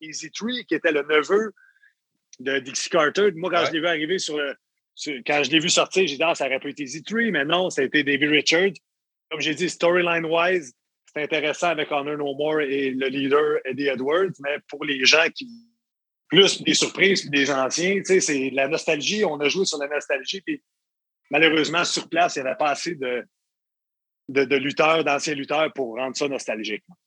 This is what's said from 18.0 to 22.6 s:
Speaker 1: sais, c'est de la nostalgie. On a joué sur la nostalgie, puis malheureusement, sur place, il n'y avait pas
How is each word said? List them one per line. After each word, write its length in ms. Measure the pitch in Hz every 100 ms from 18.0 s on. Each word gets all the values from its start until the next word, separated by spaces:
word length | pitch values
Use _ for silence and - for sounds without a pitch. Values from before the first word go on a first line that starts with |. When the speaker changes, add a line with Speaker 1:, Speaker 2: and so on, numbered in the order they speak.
Speaker 1:
sais, 160 | 170 185
c'est 300 | - 143 131
de 60 | 131
la 120 | 135
nostalgie. 560 | 156 - 156 135 208
On 140 | 202 147
a 80 | 147
joué 160 | 165
sur 140 | 196 151
la 100 | 143
nostalgie, 520 | 147 - 143 131 196
puis 220 | 175 147 _ _ _ _ _ _ -
malheureusement, 540 | 143 160 160 143 165
sur 240 | 170 - -
place, 280 | 165 175 151
il 60 |
n'y 60 | 131
avait 80 |
pas 140 | 127